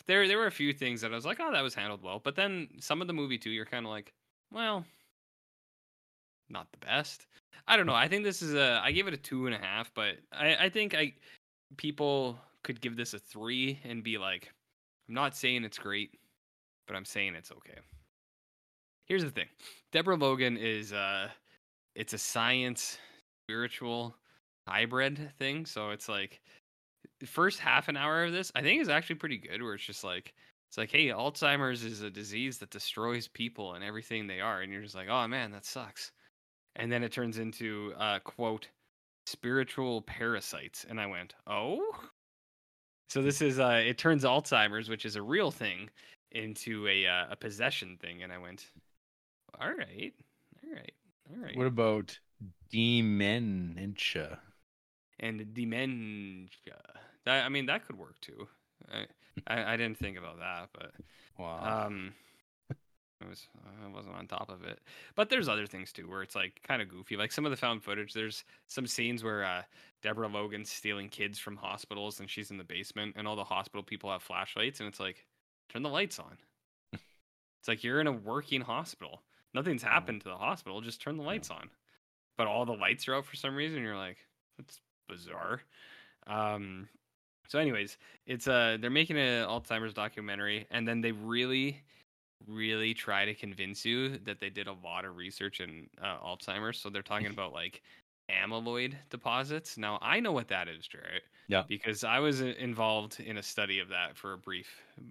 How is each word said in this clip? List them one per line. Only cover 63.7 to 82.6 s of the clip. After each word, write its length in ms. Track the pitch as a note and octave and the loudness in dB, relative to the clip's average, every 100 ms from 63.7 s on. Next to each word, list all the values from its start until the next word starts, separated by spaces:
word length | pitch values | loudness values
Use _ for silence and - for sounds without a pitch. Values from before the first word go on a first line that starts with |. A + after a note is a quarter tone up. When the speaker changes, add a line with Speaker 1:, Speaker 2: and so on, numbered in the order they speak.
| G2+ | -16
Speaker 1:
I 40 | G2+ | -14
wasn't 260 | G2 G2+ F#2 | -12 -12 -12
on 120 | F#2 | -8
top 220 | F#2+ - | -8 -8
of 140 | F#2 | -10
it. 160 | - - - - - - | -12 -12 -16 -20 -2 2
But 140 | - | 4
there's 200 | C4 D#3 | 4 4
other 160 | G#2+ G#2 | 2 0
things 260 | F#2+ F#2 | -6 -10
too, 160 | - F2 | -12 -10
where 140 | F#2+ | -8
it's, 140 | F#2+ G2+ | -4 -2
like, 260 | F#2 - | -2 -4
kinda 220 | - C3 F#2+ | -2 0 -2
goofy. 320 | F2+ F#2+ G#2 | -8 -6 -2
Like, 140 | A2 | 0
some 140 | - D3+ | 0 0
of 60 | |
the 60 | B2+ | 2
found 260 | B2 A2+ | 0 0
footage, 300 | G#2 G2+ G2+ | -2 -4 -4
there's 300 | A2 A2 G#2+ - - - | -4 -4 -6 -12 -20 -12
some 180 | - B2 | -6 -4
scenes 380 | - A#2 A#2+ | 0 0 0
where, 200 | A2 G#2 | -2 -2
uh, 200 | G2 F2+ - - - _ | 0 -2 -6 -16 -20 _
Deborah 240 | G#2+ A2 A2 | -4 -2 -2
Logan's 440 | G#2 G#2 G#2 G#2+ | -2 -4 -6 -8
stealing 380 | - G#2+ G2+ G2 | -6 -2 -2 -4
kids 300 | - G2+ G#2 | -4 -4 -4
from 180 | - G2+ | -10 -8
hospitals 640 | G2+ G#2 - G2+ G#2 G2+ | -8 -8 -8 -8 -6 -8
and 100 | G2 | -10
she's 220 | - G2+ | -8 -8
in 60 | G2 | -10
the 60 | |
basement 520 | F2 G#2+ - G#2 G#2 G#2 | -8 -8 -6 -6 -6 -4
and 100 | G#2 | -4
all 80 | G#2+ | -4
the 80 | |
hospital 400 | G2 F#2 F#2+ G2+ | -2 -2 -4 -8
people 280 | - G#2 G2+ | -8 -8 -4
have 100 | F#2 | -4
flashlights 580 | - F2+ F#2+ - A#2 - | -4 -4 -2 0 0 -2
and 80 | G#2+ | -8
it's 120 | - | -6
like, 260 | F#2+ F#2 _ _ _ _ - | -6 -6 _ _ _ _ -10
"Turn 120 | A#2 | -6
the 80 | C#3+ | -2
lights 300 | D3 G3+ - | 0 -2 -4
on." 180 | - - _ _ _ _ _ | -12 -20 _ _ _ _ _
Speaker 2:
<laughs> 60 | - - _ _ _ _ _ | -14 -14 _ _ _ _ _
Speaker 1:
It's 60 | - | -2
like, 160 | G#2+ | -2
"You're 180 | A#2+ C#3 | 0 2
in 60 | D#3 | 2
a 40 | |
working 500 | A#2+ G#2 C3+ D3 C3+ | 0 -2 -4 0 -2
hospital. 600 | B2 A#2+ E3+ - D2+ - _ _ _ | 0 -4 -4 -10 -14 -14 _ _ _
Nothing's 300 | B2+ D#3+ C3 | -2 0 0
Speaker 2:
Oh. 40 | A2 | 4
Speaker 1:
happened 340 | - F3 G#2+ | 4 2 -4
to 80 | F#2+ | -6
the 80 | F2+ | -4
hospital. 440 | A2+ F#3 - G2 | -2 -2 -6 -8
Just 200 | A#2 A#2 | -8 -8
turn 160 | C#3+ D#3 | -6 -6
the 60 | |
Speaker 2:
Yeah. 40 | D3 | -4
Speaker 1:
lights 220 | G#3+ - | -6 -8
on." 180 | D2+ - _ _ _ _ _ _ - | -12 -14 _ _ _ _ _ _ -2
But 100 | A2 | 2
all 180 | G#2+ | 2